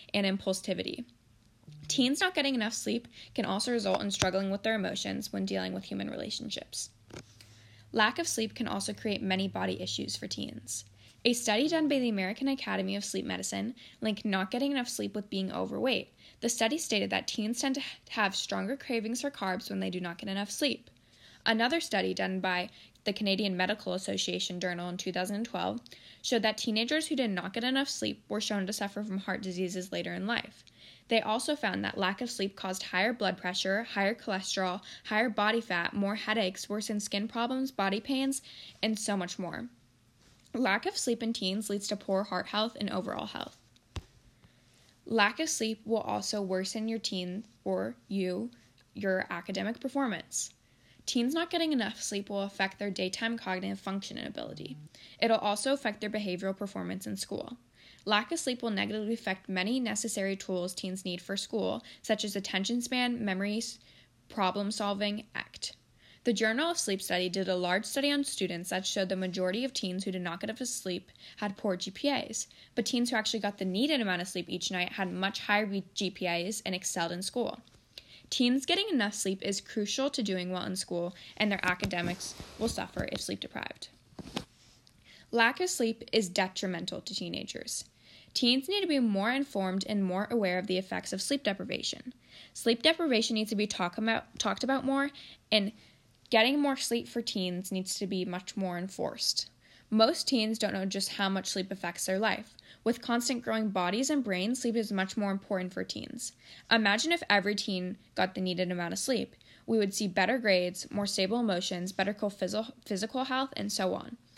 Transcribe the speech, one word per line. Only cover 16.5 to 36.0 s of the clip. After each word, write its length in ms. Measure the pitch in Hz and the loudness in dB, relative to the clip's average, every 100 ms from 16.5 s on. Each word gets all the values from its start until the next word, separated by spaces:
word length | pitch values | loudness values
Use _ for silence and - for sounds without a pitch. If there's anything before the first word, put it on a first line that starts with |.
| - 226 311 | 2 2 2
stated 320 | - 208 196 | 0 0 2
that 180 | 190 - | 0 0
teens 320 | - 214 240 | -2 -2 0
tend 160 | 277 269 | 0 0
to 60 | - - - | -4 -10 -6
have 220 | - 202 | 0 2
stronger 440 | 196 - 196 190 269 | 0 -2 -2 0 -2
cravings 420 | - 233 214 247 | -2 -2 0 -2
for 100 | 285 | -4
carbs 400 | - 190 185 - | -2 -2 -2 -2
when 120 | 196 | -2
they 80 | 190 | -2
do 100 | 180 | -2
not 200 | 180 170 | -4 -6
get 100 | - | -4
enough 200 | 196 202 | -2 -4
sleep. 400 | - 294 - - - _ - - - - | 0 0 0 -8 -20 _ -20 -20 -2 2
Another 360 | 226 240 330 | 4 4 2
study 320 | - 196 190 | 2 2 2
done 260 | 185 190 190 | 0 0 0
by 300 | 185 180 196 - - _ | 0 0 -2 -10 -20 _
the 80 | - | -4
Canadian 460 | 196 202 190 208 180 | 0 2 2 2 2
Medical 360 | 185 214 190 | 2 0 -2
Association 680 | 180 196 196 - 180 - 180 | -2 -2 -2 0 -2 -2 -2
Journal 260 | 185 175 175 | -2 -2 -4
in 80 | 180 | -4
two 160 | 185 | -2
thousand 320 | 180 185 202 | -2 0 -2
twelve 380 | 226 180 185 226 - - - - | -2 -2 -2 -2 -8 -20 -20 -10
showed 220 | - 233 | 0 2
that 140 | 220 214 | 4 2
teenagers 500 | - 214 233 302 311 | 0 0 2 2 2
who 100 | 269 | 0
did 140 | 233 | 2
not 200 | 185 175 | 0 -2
get 140 | 226 247 | -2 0
enough 240 | 269 277 | 2 0
sleep 340 | - 220 208 - | -2 -2 -4 -4
were 100 | 208 | -4
shown 260 | - 208 185 | 0 0 0
to 40 | |
suffer 320 | 208 202 - | -2 -4 -4
from 140 | 214 190 | -4 -2
heart 240 | 190 185 | -2 -4
diseases 500 | 190 180 185 185 185 | -2 -2 -2 -2 -4
later 220 | 175 170 | -4 -4
in 140 | 175 196 | -4 -2
life. 360 | 233 - - - - - - - | -2 -4 -12 -20 -20 -20 -12 2
They 120 | 226 | 2
also 380 | - 226 - 294 | 4 2 2 0
found 260 | 202 190 | 0 0
that 140 | - - | 0 2
lack 240 | 185 196 | 2 0
of 100 | 240 | -4
sleep 240 | - 196 - | -2 -2 -2
caused 280 | 190 190 | -6 -4
higher 280 | - 185 214 | -2 2 2
blood 260 | 240 190 185 | 4 0 0
pressure, 460 | 180 185 190 196 | -2 0 2 0
higher 320 | 233 202 196 233 | 0 2 2 2
cholesterol, 640 | - 190 190 - 185 190 - - | -2 -2 -2 0 0 -2 -8 -12
higher 260 | - 214 240 | 0 2 2
body 300 | 208 208 233 | 4 4 2
fat, 340 | 226 175 170 | 2 0 0
more 220 | 202 | 0